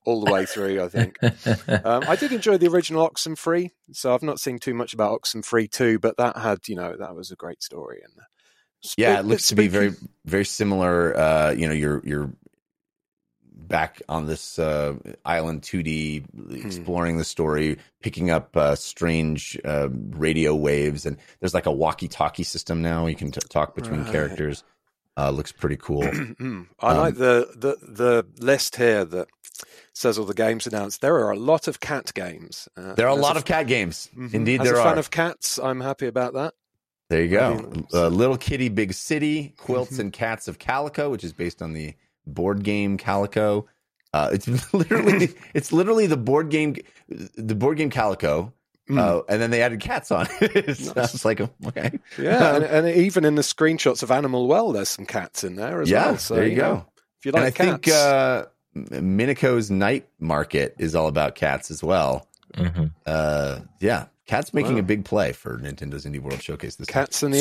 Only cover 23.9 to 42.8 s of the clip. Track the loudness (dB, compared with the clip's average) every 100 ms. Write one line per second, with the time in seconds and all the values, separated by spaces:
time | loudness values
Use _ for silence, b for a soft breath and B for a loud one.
23.9 | -6 -2 -2 -2 -4 -6 -6 -14 _ _
24.9 | _ _ -4 -2 -2 -6 -6 -4 -4 -4
25.9 | -2 -2 -4 -8 -10 -10 -10 -14 _ 0
26.9 | 2 2 2 4 4 2 -4 -4 -4 -8
27.9 | 0 2 2 0 -2 2 2 0 2 4
28.9 | 4 0 -4 -8 _ -20 -20 B B B
29.9 | -2 0 0 -2 0 0 0 -4 -6 -6
30.9 | -2 2 2 2 0 2 2 0 -8 -6
31.9 | -6 -8 -10 -10 -12 -16 -18 -18 -16 -6
32.9 | 0 2 4 2 0 0 -2 0 0 -2
33.9 | -6 -14 -14 -6 -2 0 2 4 4 4
34.9 | 2 0 -2 -2 -4 -6 -4 -4 -4 -6
35.9 | -4 -2 -2 -2 -4 -6 -8 _ _ _
36.9 | _ -2 2 4 4 2 0 -6 -8 -2
37.9 | 2 2 4 2 2 -2 -2 0 0 -2
38.9 | -4 -4 -2 0 -2 -6 -10 -4 -4 -4
39.9 | -6 -8 -4 -6 -6 -10 -8 -4 -4 -4
40.9 | -4 -4 -4 -8 -6 -8 -6 -10 -8 -10
41.9 | -14 _ _ -10 -4 -2 0 -2 0